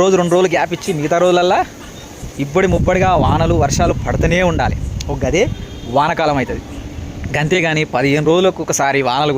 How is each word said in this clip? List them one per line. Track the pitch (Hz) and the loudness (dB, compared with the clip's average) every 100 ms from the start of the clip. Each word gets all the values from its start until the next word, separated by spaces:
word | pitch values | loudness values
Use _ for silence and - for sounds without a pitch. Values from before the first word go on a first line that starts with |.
రోజు, | 185 185 | 4 4
రెండు | 175 180 | 4 4
రోజులు | 147 160 | 2 2
గ్యాప్ | 165 170 | -2 -4
ఇచ్చి, | - 156 | -4 -2
మిగతా | 147 170 185 | 0 2 4
రోజులల్లా | 180 180 233 - - - - - - - - | 4 4 2 0 -8 -18 -18 -18 -14 -12 -8
ఇబ్బడి | 139 175 190 | -2 0 2
ముబ్బడిగా | 170 - 185 185 170 | 2 2 2 2 2
వానలు, | 127 156 165 170 | 2 2 2 2
వర్షాలు | 139 - 175 - | 2 2 0 0
పడుతూనే | 123 - 160 175 180 | -2 -2 0 2 2
ఉండాలి. | 156 123 - - - - | 0 -2 -2 -6 -8 -6
ఒక | 139 | -4
గదే | 131 156 262 - - - - | -2 0 0 -2 -10 -12 -4
వానాకాలం | 127 156 165 156 139 | 0 0 0 0 0
అవుతుంది. | 123 113 - - - - - - - | -2 -6 -10 -12 -12 -12 -12 -10 -6
గంతేగాని | 147 151 180 160 156 151 | -2 0 0 0 0 0
పదిహేను | 120 139 147 151 | 0 2 2 4
రోజులకు | 175 185 180 | 4 2 0
ఒకసారి | 156 151 139 139 127 | -4 0 2 2 2
వానలు | 131 151 | 0 0